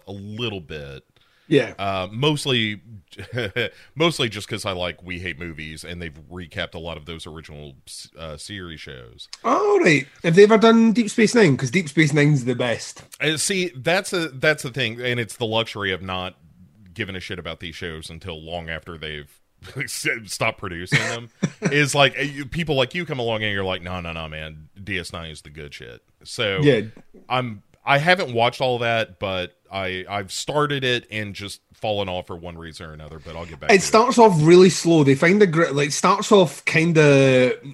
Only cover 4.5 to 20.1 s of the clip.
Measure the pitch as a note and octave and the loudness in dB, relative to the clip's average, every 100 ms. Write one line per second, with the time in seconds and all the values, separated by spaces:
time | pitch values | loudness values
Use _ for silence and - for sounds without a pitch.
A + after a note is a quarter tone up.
4.5 | G#2+ G#2 F2+ F2+ D#2+ F2 F2 F2+ D2+ E2+ | -8 -6 -4 -4 -6 -12 -10 -8 -8 -10
5.5 | D2+ D#2 D#2 D#2+ F2 E2+ D2 D2 F2+ E2 | -12 -12 -12 -12 -10 -12 -14 -16 -14 -12
6.5 | G2 E2+ F2 E2 D#2 D2+ E2 E2+ D#2 D2+ | -8 -8 -8 -10 -12 -12 -14 -14 -16 -16
7.5 | D2 D2 C2 - - - - D#2+ D2+ - | -16 -18 -20 -20 -20 -20 -16 -14 -14 -14
8.5 | G2+ F2 D#2 - B1+ A#1 - - - - | -14 -12 -14 -16 -18 -18 -20 -20 -8 -2
9.5 | D#4 G#4 G4+ G#3+ C#3+ - - F3 E3 G3+ | 0 2 4 4 2 0 -6 4 8 8
10.5 | A3 A3+ A3+ A3+ G#3+ G#3+ - G#3+ A#3+ F#3 | 8 8 6 6 4 0 2 4 6 4
11.5 | B2+ C3 F3+ D#3 E3+ D3+ D3 D3 C#3+ A#2+ | 4 0 -2 0 2 2 4 4 4 0
12.5 | B2 B2 A2 - - - - D3 D#3 - | -2 -2 -4 -8 -16 -20 -6 -4 -2 -2
13.5 | F#3+ F3+ C3 C#3+ F#3 G3 F#3+ D#3+ B2+ D#3 | -2 -2 -4 -2 -2 -2 -4 -4 -2 0
14.5 | D3+ C#3 C3+ A#2 A#2 B2 A#2+ A2 - A2+ | 0 -4 -4 -4 -2 -4 -2 -4 -4 -2
15.5 | A2 A#2 A2 G2 F#2 F#2+ F#2 F#2 - _ | 0 -2 -4 -4 -4 -4 -8 -8 -12 _
16.5 | _ - _ F#2+ E2+ G2 F#2 - F2+ E2 | _ -20 _ -16 -10 -10 -10 -10 -12 -10
17.5 | D#2+ F2 D#2 F2 D#2+ - D#2+ F#2 D#2+ D#2+ | -12 -14 -12 -12 -12 -14 -16 -14 -14 -10
18.5 | E2+ E2 D#2+ - E2 D#2 D2+ C#2 _ _ | -10 -8 -12 -12 -12 -12 -12 -14 _ _
19.5 | _ - C3+ B2 - D#3 | _ -16 -12 -10 -6 -6